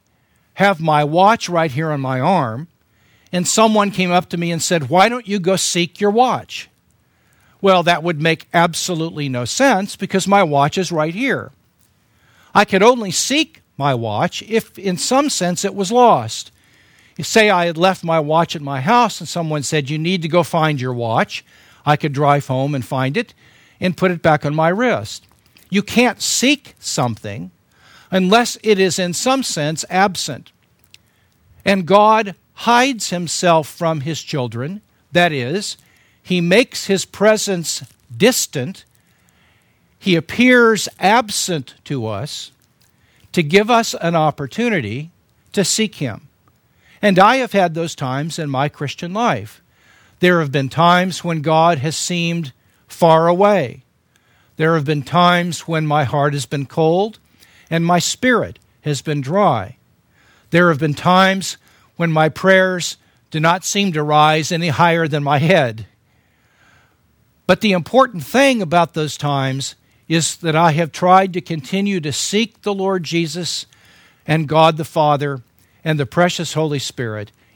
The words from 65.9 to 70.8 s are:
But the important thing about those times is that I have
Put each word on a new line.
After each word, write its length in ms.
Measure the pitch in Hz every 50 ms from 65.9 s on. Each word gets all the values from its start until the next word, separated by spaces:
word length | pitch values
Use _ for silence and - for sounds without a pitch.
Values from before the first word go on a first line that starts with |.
| _ _ _ _ _ _ _ _ _ _ _ _ _ _ _ _ _ _ _ _ _ _ _ _ _ _ _ _ _ _ _
But 140 | - 185 -
the 100 | - 214
important 520 | 185 175 147 - - 254 269 254 220 175 135
thing 380 | - - 240 277 277 262 226
about 320 | 190 151 165 175 170 160 -
those 240 | 165 156 143 -
times 580 | - - 143 143 139 135 135 131 135 135 - - _ _ _ _ _ _
is 280 | - 160 165 147 - -
that 180 | - 170 160 151
I 180 | 156 170 170 143
have 180 | 160